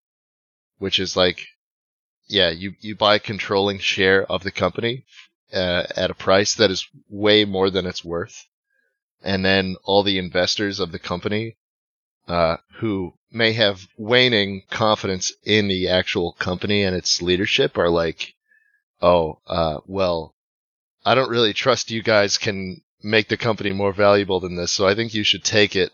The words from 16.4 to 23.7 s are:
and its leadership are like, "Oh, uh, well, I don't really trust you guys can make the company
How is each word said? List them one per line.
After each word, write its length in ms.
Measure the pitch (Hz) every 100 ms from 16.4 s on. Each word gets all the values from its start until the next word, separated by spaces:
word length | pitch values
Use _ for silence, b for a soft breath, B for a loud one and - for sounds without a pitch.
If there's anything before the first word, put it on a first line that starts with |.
| 92 90 104 101
and 100 | 98
its 280 | 92 - -
leadership 560 | 87 90 107 - 147 -
are 100 | 87
like, 440 | 85 82 - - _ _ _ _ _ _ -
"Oh, 380 | 90 87 80 - -
uh, 320 | 87 80 76 -
well, 480 | 95 92 85 80 _ _ _ _ _ _ _
I 100 | -
don't 160 | 120 123
really 220 | 117 110
trust 360 | 98 135 113 -
you 120 | 113
guys 340 | 107 107 101 -
can 440 | 113 98 92 85 _ _
make 260 | 104 110 107
the 80 | 110
company 340 | 120 104 98